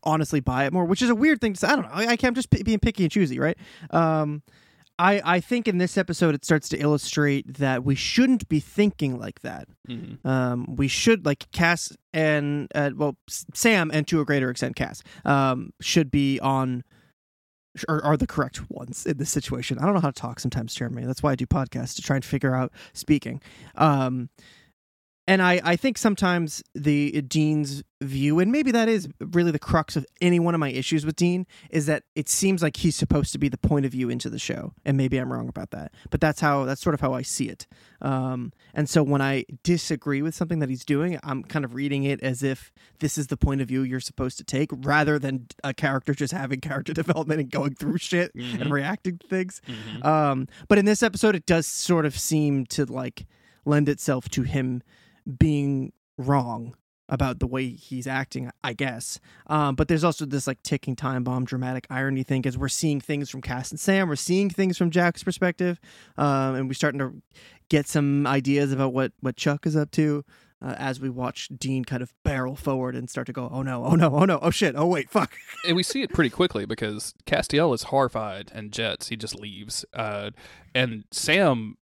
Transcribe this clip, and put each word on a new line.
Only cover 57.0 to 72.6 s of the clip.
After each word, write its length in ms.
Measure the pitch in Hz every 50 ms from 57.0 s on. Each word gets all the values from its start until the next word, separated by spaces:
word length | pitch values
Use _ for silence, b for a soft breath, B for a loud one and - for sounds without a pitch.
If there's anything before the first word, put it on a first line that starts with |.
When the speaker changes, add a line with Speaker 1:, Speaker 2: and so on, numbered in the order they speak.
| _ -
Speaker 1:
about 300 | 135 123 139 131 123 -
the 60 | -
way 220 | 123 127 131 131 123
he's 380 | 120 - - - 131 127 120 131
acting, 420 | 131 127 135 - - 131 131 120 - _ -
I 100 | 135 120
guess. 460 | - 143 131 120 117 - - - - b b b b b
Um, 300 | b 151 151 147 143 135
but 120 | 131 156 -
there's 160 | 165 156 156
also 220 | 175 151 - 156
this, 220 | 139 135 139 127 -
like, 160 | 131 _ _
ticking 320 | - 147 135 - - 127
time 280 | - - 131 131 127 123
bomb 220 | 127 127 127 127
dramatic 400 | 120 - 127 127 127 131 127 - -
irony 340 | 131 127 135 135 135 131 131
thing, 180 | - 139 131
'cause 160 | 120 139 120 131
we're 100 | 139 135
seeing 320 | - - - 160 147 139
things 300 | - - 156 143 143 135
from 120 | - 135
Cass 280 | 123 - 127 127 131 -
and 100 | - 156
Sam, 300 | - - 190 190 190 170
we're 60 | 147
seeing 340 | 139 - - 175 190 202 202
things 260 | 175 - 196 185 175
from 140 | - 185 170
Jack's 320 | 160 180 175 175 170 - -
perspective, 560 | - 180 - 196 180 170 - 180 180 175 - B B B B B B B -
um, 380 | 147 143 139 135 135 135 131
and 120 | 131 135 131
we're 60 | 131
starting 260 | - - 147 131 139
to 220 | 135 127 123 - _ _ B B B B B B B _
get 180 | - 151 143 -
some 380 | - 156 143 143 143 143 143
ideas 460 | 127 135 139 127 135 139 143 143 139
about 200 | 135 131 135 135 123
what, 180 | 135 131 - _ _
what 160 | - 131 123
Chuck 320 | - - 156 143 147 - 165
is 80 | 151
up 160 | 156 147 147
to, 340 | - - 156 151 147 147 139 b b b b b b b -
uh, 100 | 131 - -
as 200 | 135 135 131 127
we 100 | 135 135
watch 400 | 123 127 127 120 - - - - 139
Dean 300 | 127 - 131 135 131 123
kind 160 | - 139 120
of 100 | 123 120 _ _ _
barrel 320 | - 143 131 127 127 139
forward 400 | 143